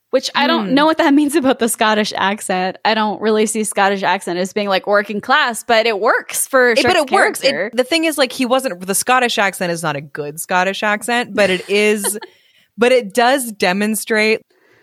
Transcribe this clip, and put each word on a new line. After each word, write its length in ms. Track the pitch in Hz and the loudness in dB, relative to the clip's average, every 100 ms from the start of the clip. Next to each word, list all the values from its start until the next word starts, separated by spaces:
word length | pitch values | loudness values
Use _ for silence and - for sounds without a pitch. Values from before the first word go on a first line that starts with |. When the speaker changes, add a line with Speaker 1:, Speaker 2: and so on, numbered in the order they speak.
| - | -4
Speaker 1:
which 200 | 262 - | -2 -2
I 120 | - 285 | -2 0
don't 220 | 330 - | 0 2
Speaker 2:
Hmm. 60 | |
Speaker 1:
know 120 | 269 311 | 2 2
what 120 | 320 | 2
that 140 | 330 | 4
<laughs> 0 | |
means 200 | 277 285 311 | 4 4 2
about 220 | 262 - | 0 0
the 100 | 233 | -2
Scottish 440 | - 214 214 208 - | 0 0 0 -2 -2
accent. 600 | 190 208 - 185 185 - | -2 -2 -4 -4 -4 -2
I 100 | 208 | -2
don't 260 | 220 214 190 | 0 -2 -2
really 240 | 214 214 220 | 0 2 0
see 180 | 220 | -2
Scottish 380 | 214 - 190 196 | -4 0 0 2
accent 360 | 170 190 - 175 | 0 -2 -4 -4
as 140 | 190 | -4
being, 160 | 214 202 | -4 -2
like, 180 | 185 196 | -2 2
working 340 | 208 208 208 | 0 0 -6
class, 440 | - 294 262 214 | 0 0 0 -4
but 220 | - 226 226 | 0 2 4
it 120 | 196 | 2
works 460 | 233 403 - - - | 2 0 -2 -8 0
for 240 | 254 247 | 2 4
Speaker 2:
It, 120 | 233 | 4
but 100 | 247 370 | 2 2
Speaker 1:
Shrek's 0 | |
Speaker 2:
it 80 | 226 | 2
works. 300 | 392 415 302 | 2 2 0
It, 80 | 269 | -4
Speaker 1:
character. 260 | 165 196 226 | -2 -4 -2
Speaker 2:
the 80 | |
thing 200 | 254 330 | 0 0
is, 120 | 320 294 | 0 0
like, 140 | 254 | -2
he 140 | - 240 | 0 0
wasn't, 340 | 262 247 180 185 | 0 -2 -8 -6
the 80 | |
Scottish 420 | 196 - 254 233 226 | -4 2 2 2 0
accent 340 | 196 - 175 | -2 -2 -4
is 100 | 170 | -2
not 140 | 165 143 | -4 -6
a 40 | |
good 400 | 147 - 147 156 | -10 -10 -10 -10
Scottish 420 | - 180 185 196 | -2 0 0 -2
accent, 520 | 214 208 226 240 233 | -4 -4 -2 -4 -2
but 160 | 202 190 | 0 0
it 180 | 185 - | 0 -2
is, 500 | 208 214 214 202 208 - _ _ | 0 2 0 -2 -8 -14 _ _
Speaker 1:
<laughs> 300 | _ _ - | _ _ 0
Speaker 2:
but 140 | 240 | 2
it 200 | 254 202 | 2 0
does 380 | 240 240 277 240 | 0 2 2 -2
demonstrate 880 | 202 185 196 214 214 - 214 214 220 _ _ _ _ | -2 -2 0 -2 -4 -2 0 0 -2 _ _ _ _